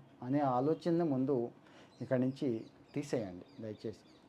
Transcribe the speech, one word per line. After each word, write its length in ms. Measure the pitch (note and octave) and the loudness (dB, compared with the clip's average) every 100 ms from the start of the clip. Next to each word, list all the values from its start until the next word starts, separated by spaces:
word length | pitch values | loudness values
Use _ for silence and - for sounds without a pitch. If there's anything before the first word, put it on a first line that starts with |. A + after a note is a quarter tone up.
| - - | -10 -10
అనే 180 | B2 C#3+ | -2 2
ఆలోచన 640 | C#3 B2 C#3 D#3+ F3 E3 | 2 2 2 2 2 2
ముందు 460 | E3+ C3 C3 C3 A#2 - - - - - | 2 2 2 2 0 -8 -20 -20 -20 -12
ఇక్కడి 200 | A#2+ B2+ | 0 2
నుంచి 440 | B2+ C#3 C#3+ A2+ - - - | 2 0 -2 -2 -6 -18 -10
తీసేయండి 680 | C#3+ C#3+ C3+ G2 F2+ - - | -8 -2 -2 -2 -10 -14 -12
దయచేసి. 360 | A2 G#2 A#2 G#2 - - | -10 -8 -8 -10 -16 -20